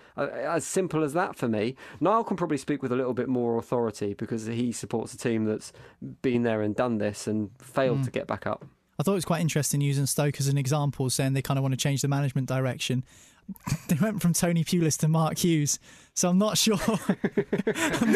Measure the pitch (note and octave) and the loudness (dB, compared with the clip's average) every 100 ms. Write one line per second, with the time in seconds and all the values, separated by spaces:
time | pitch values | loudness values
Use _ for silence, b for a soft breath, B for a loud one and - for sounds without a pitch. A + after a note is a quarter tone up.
0 | B - - A#2+ C#3+ E3 - F#3+ F3 D#3 | B -6 -6 -4 -2 -2 -2 -2 0 0
1 | D3+ E3 G3 - B2 G#2+ A#2 - B B | 0 0 -2 -2 0 0 0 -4 B B
2 | E3 A3+ A3 F3+ E3+ C#3+ - C#3+ B2+ B2 | 2 4 2 -2 0 -2 -2 -4 0 0
3 | B2+ B2+ B2 B2 A#2+ A#2 - B2+ A2+ - | 0 -2 0 0 0 0 0 0 0 -2
4 | G2+ G2+ A2 A2+ A2 A#2 B2 A2 - A2+ | -6 -4 -6 -4 -4 -2 -2 -4 -4 -4
5 | A2 - A#2+ A2+ G#2+ G#2+ - B B B | -4 -4 -2 0 0 -2 -6 B B B
6 | C3+ B2+ C3 A#2+ A#2+ A2 G#2+ G2+ B2 A2 | -14 -4 0 2 2 2 0 0 0 0
7 | G#2 G#2 A2 G#2+ G2+ - - - C3 C3+ | -2 -2 -4 -2 -4 -8 -6 0 2 2
8 | B2 - - G#2+ G2+ - - _ _ - | -2 -4 -4 -6 -4 -8 -10 _ _ -2
9 | F#3+ G3 - E3 D#3+ D#3 C3+ C#3+ C#3+ C#3 | 0 0 0 0 2 0 0 0 2 2
10 | C#3 - D3 - C#3 C#3 B2+ D3+ C#3+ - | 0 2 0 0 0 2 2 0 0 0
11 | B2+ - C3+ C3+ - C3+ C3+ B2+ D3 C#3 | -2 0 0 0 0 0 0 0 0 0
12 | C#3+ C#3+ C#3 C3+ B2+ C3 C3 A#2+ - B2+ | 0 0 0 -2 -2 0 -2 -2 -2 -2
13 | - B B B B - - - - C#3+ | -2 B B B B -14 -6 -6 0 2
14 | A3 G3+ F3 D#3 F3 E3+ D#3 F3 D#3+ - | 2 2 0 2 2 2 2 2 2 2
15 | D#3 D#3+ D#3+ - F3 D#3+ C#3+ - B B | 2 4 2 2 2 4 2 -2 B B
16 | B - F3+ F#3 G#3+ F3 A3+ G3 - G3+ | B -2 2 4 4 2 2 2 0 0
17 | - - - - - F#3 A#3 - D#4+ D#3+ | 0 0 0 -2 0 -2 0 0 0 2
18 | A3+ | 4